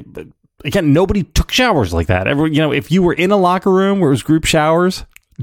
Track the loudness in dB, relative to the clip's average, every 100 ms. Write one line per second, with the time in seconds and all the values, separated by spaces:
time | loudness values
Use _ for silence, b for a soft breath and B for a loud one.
0 | -12 -18 -18 _ _ _ -4 -2 2 2
1 | 2 -2 -2 -2 0 0 2 0 0 -2
2 | -2 -2 0 0 0 0 0 -2 -2 0
3 | 0 0 0 2 2 0 0 2 0 0
4 | 0 0 0 0 2 0 2 2 0 -2
5 | -14 _ _ -16